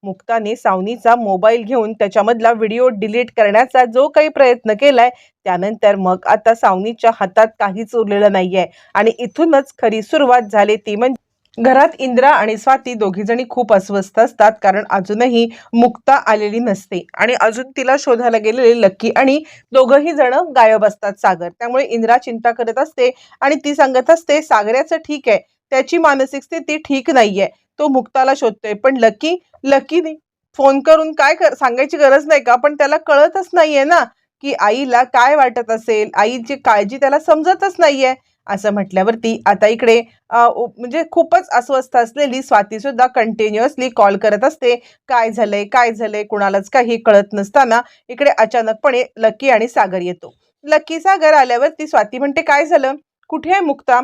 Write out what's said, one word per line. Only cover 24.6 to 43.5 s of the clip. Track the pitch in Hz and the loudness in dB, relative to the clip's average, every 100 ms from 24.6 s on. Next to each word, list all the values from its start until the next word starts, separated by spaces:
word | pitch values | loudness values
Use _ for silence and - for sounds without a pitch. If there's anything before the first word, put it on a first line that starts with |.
| 208 247 311 320 | 0 -2 -2 -6
ठीक | 320 294 - | -6 -8 -2
आहे, | 202 _ _ _ | -2 _ _ _
त्याची | 262 262 339 | -4 -2 0
मानसिक | 320 277 262 277 | 0 0 -2 -6
स्थिती | - 330 302 302 | -10 -12 -8 -8
ठीक | 311 269 254 | -4 -6 0
नाहीये, | 269 214 190 185 _ _ _ | 2 2 0 -4 _ _ _
तो | 302 | -2
मुक्ताला | 262 - 269 262 269 | -2 -2 -2 0 0
शोधतोय, | 240 208 220 | -2 -6 -10
पण | 208 262 269 | -4 -2 2
लकी, | 226 214 311 359 _ _ | 0 0 -6 -6 _ _
लकीने | 269 269 269 320 320 311 _ _ _ - | -2 -2 0 -4 -4 -10 _ _ _ 0
फोन | 277 277 | 2 2
करून | 269 320 320 | 4 4 2
काय | 311 285 | 0 0
कर-, | 330 349 | 2 0
सांगायची | - 254 240 285 320 | 0 -4 -2 -4 2
गरज | 285 269 294 | 4 4 4
नाही | 302 | 0
का? | 247 247 | 2 2
पण | 294 | 0
त्याला | 294 285 311 | 0 -2 -2
कळतच | 320 285 311 349 370 | 2 2 2 0 -4
नाहीये | 349 311 294 | 0 2 2
ना | 277 339 233 _ _ _ | 2 0 0 _ _ _
की | 277 269 | -8 -2
आईला | 208 233 269 240 | -2 -2 0 0
काय | 254 247 247 302 | 2 2 2 4
वाटत | 262 240 226 | 2 0 -4
असेल, | 220 220 220 214 | -6 -2 -2 -2
आईची | - 208 247 226 277 | 0 0 -2 -8 -6
काळजी | 269 214 202 269 | 0 0 0 -2
त्याला | 277 285 | 0 0
समजतच | 302 311 320 381 392 359 | 2 0 2 0 -2 0
नाहीये." | 330 277 262 262 _ _ - | 0 2 -2 -2 _ _ -10
असं | 196 208 | -6 -4
म्हटल्यावरती | 202 196 185 196 226 226 226 - | -4 -4 -2 -2 -2 -4 -4 -2
आता | 208 214 | 0 0
इकडे, | 226 240 233 226 _ _ | 0 2 2 0 _ _
अ, | 233 240 | 0 2
उ-, | - 233 226 | 0 -8 -10
म्हणजे | 240 285 320 | -10 -8 -4
खूपच | 339 330 349 359 | -2 0 0 0
अस्वस्थ | 247 233 269 262 247 | -4 -2 -4 -2 -2
असलेली | 233 233 285 254 | -2 -2 -4 -4
स्वाती | 262 220 202 220 | 0 0 0 -8
सुद्धा | 277 240 254 | -10 0 0
कंटिन्युअसली | 254 226 220 220 | 0 -4 -2 -4